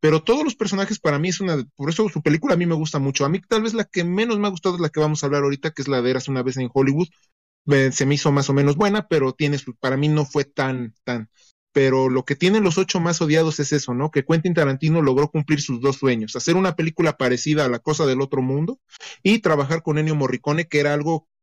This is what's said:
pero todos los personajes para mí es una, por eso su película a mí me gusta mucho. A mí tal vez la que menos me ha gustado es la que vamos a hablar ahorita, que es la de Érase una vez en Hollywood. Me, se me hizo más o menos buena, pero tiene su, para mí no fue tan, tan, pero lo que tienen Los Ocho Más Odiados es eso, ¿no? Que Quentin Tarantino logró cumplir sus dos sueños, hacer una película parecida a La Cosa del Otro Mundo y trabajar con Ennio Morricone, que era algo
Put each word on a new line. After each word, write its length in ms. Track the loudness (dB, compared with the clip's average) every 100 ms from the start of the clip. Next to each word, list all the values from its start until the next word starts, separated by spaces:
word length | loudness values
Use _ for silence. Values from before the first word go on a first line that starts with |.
pero 240 | 4 2
todos 180 | 2 0
los 140 | 0 -2
personajes 420 | -4 -2 -2 -2
para 220 | -2 0
mí 80 | -2
es 120 | -2
una, 240 | -2 -2 -4 _
por 140 | -6
eso 180 | 0 -2
su 140 | 0
película 320 | 0 0 2
a 20 | 0
mí 100 | 2
me 80 |
gusta 240 | 0 -2 -2
mucho. 260 | -2 -2
A 40 | -2
mí 120 | -2
tal 220 | -2 -2
vez 100 | -2
la 120 | -4
que 180 | -4 -4
menos 380 | -2 0 0 0
me 80 | -2
ha 20 |
gustado 240 | -2 -4
es 60 | -2
la 80 | -2
que 100 | 0
vamos 240 | 0 0
a 40 | -2
hablar 180 | 0
ahorita, 260 | 0 -2 -6
que 120 | -6
es 60 | -2
la 140 | 0
de 80 | 0
Érase 200 | -2 -2
una 120 | -4
vez 140 | -4 -4
en 120 | -4
Hollywood. 340 | 0 2 2 -2 _ _ _ _ _ 0
Me, 260 | 2 2
se 120 | 0
me 120 | 0 0
hizo 140 | 2
más 200 | 0 2
o 20 |
menos 240 | 2 2 2
buena, 320 | 2 0 0
pero 240 | 0 0
tiene 240 | -2 -2 -2
su, 180 | -6 -6
para 200 | -4 0
mí 120 | 2
no 180 | 2 0
fue 180 | -2
tan, 500 | -4 -4 -4 -2 -8 _
tan, 260 | -8 -6 -8 _ _ _ _
pero 340 | 2 2 4 2
lo 160 | 0
que 120 | -2 0
tienen 260 | 2 4
Los 160 | 2 2
Ocho 220 | 0 0
Más 200 | 0 0
Odiados 400 | 2 2 2 0
es 120 | -2
eso, 180 | -2 -2
¿no? 180 | -4 -2
Que 140 | -2
Quentin 300 | 0 0 2
Tarantino 480 | 2 0 0 0 2
logró 280 | 2 2 0
cumplir 300 | 0 0 -2
sus 200 | -2 -2
dos 160 | -2 0
sueños, 400 | 0 0 -2 -6
hacer 180 | 0
una 220 | 2 0 0
película 420 | -4 0 0 2
parecida 480 | 0 0 0 0 0
a 20 |
La 120 | -2
Cosa 260 | -2 0 0
del 160 | 0
Otro 180 | -2 -2
Mundo 360 | -2 -2 -4 -6 _ -20 -20 -4
y 160 | 2 2
trabajar 420 | 2 2 0 -2
con 160 | -2 -2
Ennio 160 | 0
Morricone, 540 | 0 0 -2 -2 -2 0
que 100 | 0
era 140 | 2
algo 340 | 0 0 -4 _ _